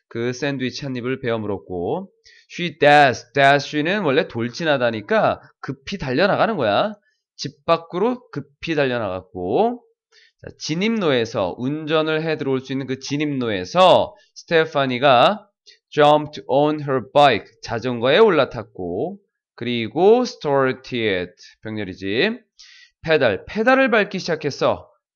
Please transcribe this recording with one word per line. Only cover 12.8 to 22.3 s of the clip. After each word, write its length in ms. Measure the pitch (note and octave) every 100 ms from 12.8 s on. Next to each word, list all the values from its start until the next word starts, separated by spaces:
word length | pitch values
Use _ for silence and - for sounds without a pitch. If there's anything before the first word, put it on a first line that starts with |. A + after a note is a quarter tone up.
| C#3
그 120 | C3
진입로에서 1160 | - C#3+ D3+ C#3+ A#2 G2+ F2+ E3+ F#3 B2+ E2 - _ -
스테파니가 1080 | - E3+ D#3+ D3 C3+ B2 C#3+ A#2+ D3+ G#3 - _ - - _
jumped 540 | D3 D3 D3+ D3 - -
on 320 | C3+ D3+ D#3
her 220 | D3 C3 G2+
bike, 320 | C#3+ C#3+ G#2 - _
자전거에 580 | - A2+ B2 A#2+ A#2+ E3
올라탔고, 960 | A3 D#3+ B2 A#2+ G#2 - F2+ F2+ D#3+ G3+ _ _ _ -
그리고 640 | A#2+ A#2+ A2 C3+ F#3+ A#3
started, 1120 | B3 - D3+ C#3 C3 - - B2 A2 F#2 F2+ - - _
병렬이지, 800 | A2 G#2+ G2 F2+ F#2+ G#2+ F#3+